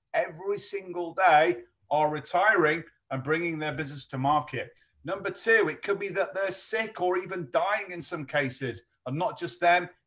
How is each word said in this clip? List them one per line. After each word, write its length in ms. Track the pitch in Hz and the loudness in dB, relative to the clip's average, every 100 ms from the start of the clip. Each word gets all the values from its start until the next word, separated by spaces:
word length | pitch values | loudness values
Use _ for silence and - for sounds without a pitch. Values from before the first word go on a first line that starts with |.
| _ | _
every 440 | - 180 160 190 202 | -2 -2 -4 -4 -4
single 540 | - 196 185 175 170 | -4 -8 -8 -6 -6
day 440 | 180 185 151 170 175 - _ - | 4 6 8 6 2 -4 _ -2
are 220 | 147 151 | 2 2
retiring 720 | 151 - 175 202 202 151 165 160 _ - | 0 -2 2 4 6 4 2 -4 _ -8
and 100 | 131 | -6
bringing 380 | 131 165 170 156 | -2 -2 -2 -4
their 120 | 151 | -4
business 320 | 135 143 143 - | -4 -6 -8 -10
to 120 | 135 | -2
market. 540 | 135 151 139 117 - _ _ _ | 2 2 0 -8 -8 _ _ _
Number 260 | 147 147 190 | -8 -6 -4
two, 380 | 185 226 226 165 | -4 2 4 4
it 140 | 143 | 0
could 180 | - 190 | -2 -2
be 80 | 202 | -2
that 260 | 175 180 | -2 -2
they're 160 | 190 196 | -2 -4
sick 500 | 185 - 220 220 214 | -4 -6 -4 -4 -2
or 160 | 180 185 | 0 0
even 320 | 180 180 143 | -2 -6 -2
dying 400 | 165 180 208 196 | -2 0 -2 -4
in 100 | 175 | -10
some 240 | 147 160 139 | -10 -10 -4
cases. 560 | 147 135 123 127 101 _ _ 127 | -2 -2 -4 -8 -8 _ _ -8
And 100 | 143 | -2
not 220 | 175 - | -2 -2
just 220 | 175 - | -8 0
them, 280 | 175 175 175 - | 4 4 2 -12